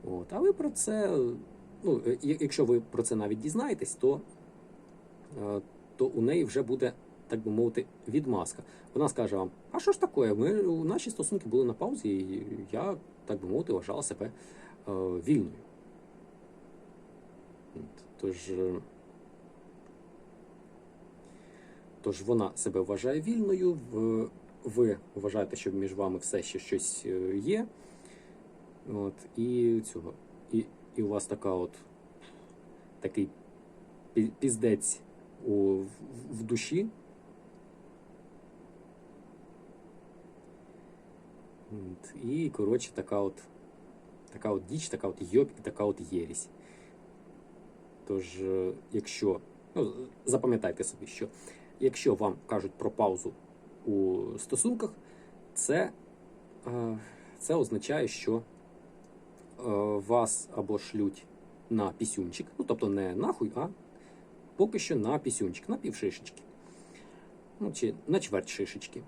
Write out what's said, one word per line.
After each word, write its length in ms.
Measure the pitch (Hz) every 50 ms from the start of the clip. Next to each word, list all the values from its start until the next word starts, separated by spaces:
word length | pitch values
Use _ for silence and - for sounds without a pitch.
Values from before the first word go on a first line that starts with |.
| -
От, 280 | - 92 90 87 -
а 80 | 180 214
ви 120 | 339 403
про 180 | 392 - 294 294
це, 480 | - - - 214 214 214 208 190 175 143 127 120 120 113 - - - - - - - -
ну, 180 | - 196 139 117 -
е, 120 | 117 123 123
я-, 140 | - 139 156 156
якщо 240 | 151 135 - - 143
ви 160 | 113 123 120
про 220 | 113 - - 120
це 140 | 117 - 120
навіть 220 | 107 104 101 107 107
дізнаєтесь, 560 | 117 151 156 226 269 285 220 - - - -
то, 260 | - - 131 139 - - - - - - - - - - - - - - - - - - - - - - - - 123
е, 180 | 104 101 104 101 101 - - - - - -
то 100 | - 127
у 160 | 131 - 120
неї 220 | 113 123 160 175 -
вже 180 | - - 135
буде, 300 | 127 113 131 127 127 123 - - - - - - - -
так 120 | 120 113
би 100 | 107 110
мовити, 360 | 107 110 120 117 113 120 - - - - - -
відмазка. 540 | 110 156 151 131 117 95 82 - - - - - - - - - -
Вона 140 | - 151 139
скаже 280 | - - 113 95 98
вам: 140 | 95 92 92 - - - -
«А 100 | - 339
що 120 | - 392
ж 80 | 392 -
таке? 340 | 370 - - - 123 110 104
Ми, 280 | 104 123 165 208 214
наші 480 | 196 180 165 160 160 160 214 339 - 247
стосунки 380 | 220 - - - 214 190 - 113
були 160 | 113 127 131
на 80 | 120
паузі, 360 | 110 - 170 226 285 - - 107
і 360 | 98 95 95 95 95 104 - - - 90 98 -
я, 240 | 107 117 165 196 190 156 - - - - -
так 140 | - 107 95
би 80 | 92 90
мовити, 240 | 98 143 170 165
вважала 300 | 107 90 87 98 - -
себе, 240 | 139 - - - 104
е, 40 | 113 - - - - - - - - - - - - 98 95 92 92 90 87 82
вільною». 320 | 131 151 123 95 82 - - - - - - - - - - - - - - - - - - - - - - - - - - - - - - - - - - - - - - - - - - - - -
От, 280 | - - - - - - - - -
тож, 300 | - 98 90 87 - 95
е, 240 | 95 90 92 92 90 85 76 - - - - - - - - - - - - - - - - - - - - - - - - - - - - - - - - - - - - - - - - - - - - - - - - - - - - - - - - - - - - - - -
тож 220 | - 104 95 -
вона 280 | 98 110 120 113 101 95 -
себе 260 | - - 110 90 95
вважає 400 | 92 95 101 95 110 127 139 156
вільною, 580 | 160 208 240 233 208 196 190 185 185 180 170 151 120 120
в-, 360 | 117 107 113 113 113 110 110 - - - - - - - -
ви 320 | 123 107 120 120 110 98 - - - -
вважаєте, 420 | 104 98 101 101 110 98 - -
що 140 | - - 98
між 240 | 95 98 98 95 95
вами 240 | 98 98 95 92 90
все 240 | - - - 95
ще 160 | 92 - - 95
щось, 440 | - - - 92 - - - - -
е, 300 | 101 95 92 92 92 95
є. 300 | 101 104 151 208 214 233 220 - - - - - - - - - - - - - - - - - - - - - - - - 104
От, 200 | 104 101 98 - - - - -
і 440 | 117 117 123 123 123 120 117 117 113
цього, 320 | 110 - - 87 80 85 - - - - - - - -
і, 120 | - 113 - - - - - - -
і 60 | -
у 60 | 107 101
вас 180 | 104 101 -
така 240 | - 104 104 - 98
от, 200 | 92 90 90 85 - - - - - - - - - - - - - - - - - - - - - - - - - -
такий 280 | - 98 - 107 98 - - - - - - - - - - - - - - - - - -
пі-, 160 | 117 107 110 - -
піздець 640 | - 135 117 110 117 117 104 - - - - - - - - - - - - - -
у, 60 | 120
в, 340 | 101 101 98 98 95 95 98 95 - - - - - 120 127 -
в 120 | 117 110
душі. 440 | 117 110 120 110 - - 151 180 208 226 - - - - - - - - - - - - - - - - - - - - - - - - - - - - - - - - - - - - - - - - - - - - - - - - - - - - - - - - - - - - - - - - - - - - - - - - - - - - - - - - - - - - - - - - - - - - - - - -
От, 420 | 107 104 95 90 90 - - - - - -
і, 260 | 117 139 160 165 139
коротше, 400 | - - 104 101 120 123 - - -
така 260 | - - - - 101
от, 220 | 101 95 - - - - - - - - - - - - - - - - - - - -
така 180 | - - - 107
от 160 | 104 95 90
діч, 220 | 87 - 156 - -
така 200 | - - - 101
от 260 | - - 98 85 95
йоб 140 | 131 139 - - -
і 40 |
така 220 | - 85 - - 104
от 280 | 104 98 - 87 80
єрість. 380 | 92 87 82 78 - - - - - - - - - - - - - - - - - - - - - - - - - - - - - - - - - - -
Тож, 340 | - 101 95 90 - - 92
е, 320 | 95 95 95 95 92 92 92 - - -
якщо, 480 | - 107 104 - - - 113 101 92 - - - - - - - -
ну, 180 | - - 104 - 123 127 123 - - -
запам'ятайте 600 | - 123 120 - 127 120 - - 90 85 - -
собі, 220 | - - - -
що 220 | - - - 110 - - - - - - - - - - -
якщо 340 | 135 135 - - - 139 107
вам 220 | - 107 101 92 - -
кажуть 260 | - 110 101 95 98
про 180 | - - - 104
паузу 420 | - - 107 101 95 90 - - - - - - - - - - - - -
у 360 | 113 104 98 95 92 92 90 101 - - -
стосунках, 560 | - - 135 - - 240 247 226 226 - - - - - - - - - - - - - -
це, 380 | - - - 147 175 190 185 - - - - - - - - - - - - - - -
е, 320 | 123 120 123 117 113 110 110 110 - - - - - - -
це 160 | - - 160
означає, 540 | 165 127 110 117 104 - - 143 156 131 104
що 340 | - - - - 113 117 117 - - - - - - - - - - - - - - - - - - - - - - - 127 120 104 101 104 104 104 101 98 101
вас 400 | 117 120 113 110 - - - -
або 260 | - 104 98 95 107 101
шлють 480 | - - - 104 104 95 - - - - - - - - - - - -
на 220 | 117 107 104 92 - -
пісюнчик, 480 | 117 110 - 101 92 87 85 - - - - -
ну, 60 | 254 -
тобто 200 | - - - 101
не 260 | 98 101 95 92 90
нахуй, 380 | 95 - - - - 113 - -
а 140 | 120 156 190 202 - - - - - - - - - - - - - - - -
поки 220 | - 196 220 - 202
що 180 | - - 165
на 220 | 120 104 113 143 147
пісюнчик, 500 | - 123 - - 104 90 87 - - -
на 80 | 220
півшишечки. 640 | - - 175 107 - - 95 - - - - - - - - - - - - - - - - - - - - - - - - - - - - - -
Ну, 120 | 214 -
чи 220 | - - 123 110 - - -
на 140 | - 165 190
чверть 280 | - - 104 92 80 -
шишечки. 540 | - - 98 - - - - - - - -